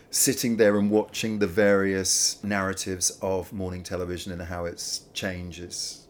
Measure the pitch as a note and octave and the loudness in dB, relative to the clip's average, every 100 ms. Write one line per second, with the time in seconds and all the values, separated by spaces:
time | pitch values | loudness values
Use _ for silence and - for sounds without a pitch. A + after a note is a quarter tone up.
0 | - - C#3 A#2+ B2 A2+ G#2+ G#2 G#2 G#2+ | -4 0 2 2 0 4 6 6 4 4
1 | - - A2+ G#2+ G2 F#2 G2+ G2 G2 F#2+ | 2 -4 -4 0 2 4 6 6 4 2
2 | F#2 - - - G2+ G2+ F#2+ F#2 G2 F#2 | 0 2 0 -2 -2 0 0 -4 -6 -2
3 | - - F#2+ F#2+ F2 G2+ F#2 F2+ F2+ F2+ | -2 0 -2 -2 -2 -6 -6 -8 -6 -6
4 | F2+ F2+ G2 F2 E2+ F2 E2+ - - - | -4 -6 -8 -8 -8 -6 -6 -8 -8 -8
5 | - - G2 F2+ F2 E2 F2 - - - | -10 -8 -6 -6 -10 -12 -12 -8 -10 -12
6 | - | -18